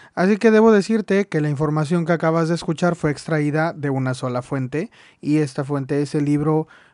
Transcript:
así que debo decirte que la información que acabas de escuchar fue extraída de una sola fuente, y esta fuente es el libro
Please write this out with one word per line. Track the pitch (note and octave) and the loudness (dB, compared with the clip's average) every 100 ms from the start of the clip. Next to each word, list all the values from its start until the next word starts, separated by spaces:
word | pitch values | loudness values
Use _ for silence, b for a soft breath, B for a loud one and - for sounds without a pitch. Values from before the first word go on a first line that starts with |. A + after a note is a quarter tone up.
| B | B
así | B F#3 G#3 | B 0 4
que | A3+ | 4
debo | A3 A3+ | 6 6
decirte | G#3 F#3+ A3 - G3 G3+ | 6 4 -2 0 -2 0
que | D#3 | -2
la | D3+ | -2
información | C#3 D3+ D3+ D3 F3 E3 | 0 -2 0 0 0 0
que | |
acabas | E3 E3 E3 D#3+ | 0 0 0 0
de | |
escuchar | E3+ - D#3+ F3 E3+ | -2 -4 -2 0 0
fue | D#3 | -2
extraída | C#3 - D#3 D3 D#3 E3 | -4 -4 -2 0 0 -2
de | D#3+ C#3+ | -2 -4
una | C3+ C3 | -2 -2
sola | B2+ B2+ B2 | -4 -4 -6
fuente, | - C3+ B2+ D3 G#3 b b b | -6 -6 -4 -6 -8 b b b
y | C#3+ D3+ | -2 0
esta | D3 - | 0 -4
fuente | C#3 C#3+ C3 C#3+ | -6 -4 -4 -4
es | D3 | -2
el | D#3 D3 | -2 0
libro | D3 D3+ D#3 D#3 b b | 0 0 0 -2 b b